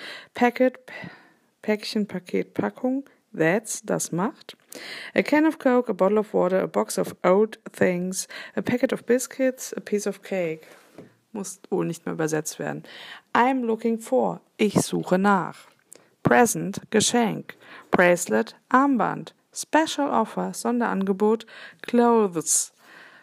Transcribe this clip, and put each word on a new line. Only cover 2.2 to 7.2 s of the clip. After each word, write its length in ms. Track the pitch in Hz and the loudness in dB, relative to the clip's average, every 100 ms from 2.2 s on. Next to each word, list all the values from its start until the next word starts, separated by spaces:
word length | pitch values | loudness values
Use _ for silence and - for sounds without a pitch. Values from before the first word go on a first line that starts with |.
| - 190 185 | -6 -4 -4
Packung. 560 | - 202 - 254 262 277 _ _ | -4 -4 -4 -4 -4 -6 _ _
That's, 480 | - 160 202 233 - | -2 0 0 -2 -8
das 300 | 208 170 - | -4 -4 -2
macht. 440 | 165 214 - - - _ - - - - - | -2 -4 -6 -16 -20 _ -18 -16 -14 -4 -2
A 80 | |
can 240 | 196 294 311 | 2 4 2
of 100 | - | 2
Coke, 320 | 262 247 247 | 2 2 2
a 40 | |
bottle 260 | 185 190 214 | 2 2 2
of 140 | 208 | 0
water, 260 | 185 180 185 | 0 2 2
a 80 | 165 | 0
box 320 | 196 214 - | -2 -2 -2
of 160 | 180 - | -4 0